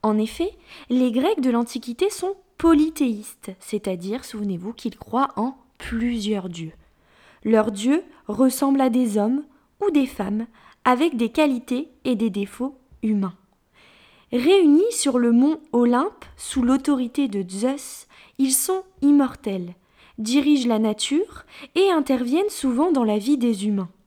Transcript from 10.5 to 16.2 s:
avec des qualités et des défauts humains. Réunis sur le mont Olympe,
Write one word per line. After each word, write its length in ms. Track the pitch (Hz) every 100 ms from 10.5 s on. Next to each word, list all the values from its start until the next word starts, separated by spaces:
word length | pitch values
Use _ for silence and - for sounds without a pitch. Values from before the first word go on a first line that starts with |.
| _ _ _
avec 320 | 254 247 330 262
des 120 | 226
qualités 600 | 269 302 247 - 254 320 _
et 100 | 262
des 160 | 233 226
défauts 480 | 190 202 - 262 285 _ -
humains. 320 | 220 214 190 175 _ _ _ _ _ _ _ _ _
Réunis 600 | 247 262 392 330 294 440
sur 260 | 453 277 254
le 140 | 240
mont 280 | 233 277 302 -
Olympe, 520 | 240 240 247 359 -